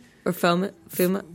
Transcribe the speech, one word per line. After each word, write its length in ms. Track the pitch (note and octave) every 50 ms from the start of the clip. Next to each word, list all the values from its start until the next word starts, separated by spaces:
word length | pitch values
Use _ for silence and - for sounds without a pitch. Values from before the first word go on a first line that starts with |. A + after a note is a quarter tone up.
| - - _ _ -
or 80 | F#3 F3
Fomo, 380 | - - F3 F3 F3+ F#3+ G3+ - - - -
Fuma, 340 | - - F3+ F3+ F#3+ G3 - -